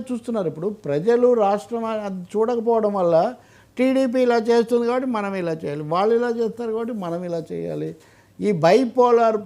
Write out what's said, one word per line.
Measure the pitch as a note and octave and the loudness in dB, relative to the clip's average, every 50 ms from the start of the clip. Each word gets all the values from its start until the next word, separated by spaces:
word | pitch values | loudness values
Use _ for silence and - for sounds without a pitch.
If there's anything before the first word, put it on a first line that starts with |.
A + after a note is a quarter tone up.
| - - | -4 -4
చూస్తున్నారు. | B3 A3+ - B3 A3+ G#3+ F3+ D#3 | -8 -8 -6 -4 -4 -2 -2 -4
ఇప్పుడు | C#3+ D#3 E3+ G#3+ | -4 -4 -6 -6
ప్రజలు | G3+ - - C#3+ C#3+ D3+ F3 A3+ A#3+ B3 A#3+ B3 B3 | -8 -6 -6 -4 -4 0 2 2 2 4 4 4 4
రాష్ట్రం | A3+ G3+ G3 G#3 G3+ G#3 - A#3+ A3+ A3+ | 4 4 2 2 -2 -4 -6 -8 -6 -4
అది | A3 A3 G#3+ G#3 G3 F#3+ F#3 | -4 -6 -6 -6 -6 -8 -10
చూడకపోవడం | F3 - - G#3 A3 A#3+ B3 A#3 A3 A#3 A#3 A3 G#3 G#3 G3+ | -12 -6 -2 -2 0 0 0 -2 0 0 2 2 2 0 0
వల్ల | G3 F3+ E3+ D#3+ D#3+ F#3 B3 B3 - - _ - - _ _ _ - | 2 2 4 4 4 2 2 -2 -8 -20 _ -20 -20 _ _ _ 0
టీడీపీ | B3+ C4 C4 C4+ C4+ B3 A#3+ B3+ | 0 2 2 2 0 2 2 2
ఇలా | B3+ A#3+ A#3 | 2 4 2
చేస్తుంది | A#3 G#3+ A#3 A#3 A#3 A3+ A#3 B3 A#3 A#3 | 2 2 2 2 2 2 2 0 0 0
కాబట్టి | A#3 B3 B3+ C4+ C4 | 0 -2 -2 -2 -2
మనం | A#3 G#3 G3+ G3 G3 | -4 -2 -4 -4 -4
ఇలా | F#3+ F3 E3 | -4 -4 -4
చేయాలి, | D#3+ D#3+ E3+ D3 D3 D3+ | -4 -4 -6 -8 -6 -6
వాళ్ళు | D3+ D3+ E3 F3+ G#3 A3+ A#3 | -4 -2 0 0 2 2 2
ఇలా | A#3 A#3+ A#3+ | 2 0 0
చేస్తారు | A#3 A#3 A3+ G#3+ A3+ A#3+ A#3+ A3+ | -2 -2 -2 -4 -4 -6 -8 -6
కాబట్టి | A3 A3+ A#3 A#3 | -4 -4 -6 -6
మనం | A#3+ G#3 F3+ E3+ E3+ F3 F3+ | -6 -6 -6 -6 -6 -6 -6
ఇలా | F3 E3+ E3 D#3+ - | -6 -6 -6 -6 -8
చేయాలి. | F3 E3+ E3 E3+ D#3 D3 D3+ D#3+ E3+ - _ _ _ _ _ _ _ - | -8 -8 -6 -6 -6 -6 -8 -8 -10 -14 _ _ _ _ _ _ _ -4
ఈ | F#3 G#3 | -2 -2
బైపోలార్ | F#3+ D#3 D3+ E3+ G3 B3+ C4 A3+ - B3+ B3 A#3+ A#3 A#3 A#3 A3+ G#3+ G#3 G3+ | 0 2 4 4 6 6 4 2 2 2 4 4 4 4 4 2 0 -2 -4